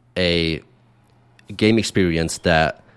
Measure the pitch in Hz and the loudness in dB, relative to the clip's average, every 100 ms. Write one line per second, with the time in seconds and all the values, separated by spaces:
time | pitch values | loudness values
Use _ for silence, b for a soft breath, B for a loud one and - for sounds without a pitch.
0 | _ 90 87 85 82 78 - _ _ _ | _ -4 -2 0 -2 -4 -10 _ _ _
1 | _ _ _ _ - 98 107 113 - 107 | _ _ _ _ -18 0 2 2 0 0
2 | 90 82 80 - 90 80 78 - b | 0 0 -2 -2 0 2 0 -4 b